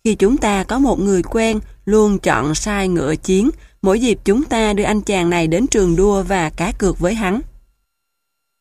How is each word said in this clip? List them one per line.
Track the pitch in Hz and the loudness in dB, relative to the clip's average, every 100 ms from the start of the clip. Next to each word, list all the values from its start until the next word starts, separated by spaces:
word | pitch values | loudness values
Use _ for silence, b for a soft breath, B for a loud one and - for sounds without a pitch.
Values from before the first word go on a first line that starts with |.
khi | 226 | -4
chúng | 208 190 277 | 2 2 2
ta | 226 202 | 0 -2
có | 185 240 | -2 0
một | 277 175 | 0 2
người | 196 185 | 2 0
quen | 165 226 226 220 b b | 0 -2 0 -2 b b
luôn | - 214 208 196 | 0 2 4 2
chọn | 175 117 143 | 0 0 0
sai | 156 214 202 190 | -4 -4 -2 -2
ngựa | 175 143 156 | 0 -2 -4
chiến | - 190 254 - b b | 0 2 2 -2 b b
mỗi | 190 220 | 0 2
dịp | 247 196 | 2 0
chúng | 190 220 | 0 0
ta | 311 233 214 | 0 0 0
đưa | 208 | 0
anh | 202 214 | 0 -2
chàng | 208 196 170 | -2 -2 0
này | 175 160 | 0 0
đến | 170 254 | 0 0
trường | 226 180 165 | 0 2 2
đua | 202 196 | 2 2
và | 180 196 156 | -2 -2 -4
cá | - 180 | -4 -6
cược | - 190 165 | -2 -2 0
với | 175 | -2
hắn. | 220 190 220 - - _ _ _ _ _ _ _ _ _ _ | -2 -4 -4 -8 -18 _ _ _ _ _ _ _ _ _ _